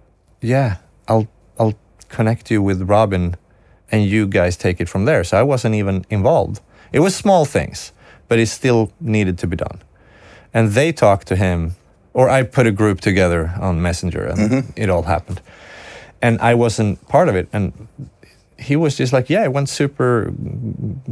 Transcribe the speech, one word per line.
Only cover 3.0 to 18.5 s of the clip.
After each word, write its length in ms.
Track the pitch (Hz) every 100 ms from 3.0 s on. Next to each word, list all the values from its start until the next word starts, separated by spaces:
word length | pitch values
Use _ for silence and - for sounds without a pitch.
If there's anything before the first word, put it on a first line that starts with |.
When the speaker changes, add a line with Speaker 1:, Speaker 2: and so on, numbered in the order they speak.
| 107 92 85 87 _ _ _ _ _
Speaker 1:
and 120 | 110
you 220 | 98 107 98
guys 300 | 98 90 87
take 240 | 92 87
it 80 | 82
from 160 | 95
there." 180 | 117 135
So 120 | 85 101
I 40 |
wasn't 320 | 135 131 117
even 300 | 107 98 95 -
involved. 500 | 104 110 160 92 101 _ _ -
It 80 | 135
was 140 | 190
small 300 | 185 208 185
things, 480 | 143 90 71 - - _ - - -
but 100 | 113
it 100 | 110
still 420 | - 131 117 107 _
needed 360 | 113 107 95 90
to 80 | 87
be 100 | 87
done. 260 | - 92 - _ _ - - - -
And 180 | 117 110
they 200 | 104 160
talked 360 | 147 107 98 -
to 80 | 92
him, 400 | 95 87 82 87 _ _ _
or 140 | 127 127
I 140 | 135
put 240 | 127 - 117
a 60 |
group 280 | 101 107 92
together 520 | 107 95 90 85 82 87
on 200 | 95 82
Messenger, 420 | 87 87 87 - -
and 120 | 85 107
Speaker 2:
Mm-hmm. 200 | 131 - -
Speaker 1:
it 80 | 104
all 120 | 87
happened. 360 | 80 78 - 90 - - - - - - - -
And 180 | 120 113
I 140 | 117
wasn't 520 | 120 117 107 107 92 _
part 200 | 139 175
of 80 | 95
it, 120 | 90
and 200 | 104 95 - 110 - 131 _ - _ _